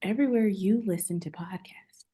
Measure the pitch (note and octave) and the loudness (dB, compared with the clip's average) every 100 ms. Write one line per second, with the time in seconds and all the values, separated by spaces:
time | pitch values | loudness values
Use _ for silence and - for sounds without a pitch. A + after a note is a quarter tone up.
0 | F#3 A3+ C#4 A#3+ A3 G3 F#3+ A3+ A3+ E3+ | -4 0 2 4 2 2 2 2 2 -2
1 | - F3 E3+ D#3 E3+ F#3 - - - _ | -2 -6 -6 -10 -10 -12 -14 -20 -20 _
2 | - | -20